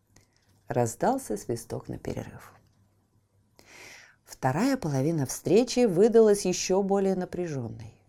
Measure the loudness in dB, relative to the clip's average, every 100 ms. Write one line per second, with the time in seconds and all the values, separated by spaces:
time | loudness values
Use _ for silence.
0 | _ _ _ _ _ _ -4 -2 -2 0
1 | -2 0 -4 -8 -6 -8 -8 -10 -10 -10
2 | -8 -8 -10 -16 -20 -20 _ _ _ _
3 | _ _ _ _ _ _ -20 -20 -20 -20
4 | -20 _ -20 -4 -2 0 0 0 -2 0
5 | 0 0 -4 -4 2 2 4 2 2 4
6 | 4 6 6 4 0 -2 0 0 2 0
7 | 0 -2 -4 -6 -6 -6 -8 -12 -16 -20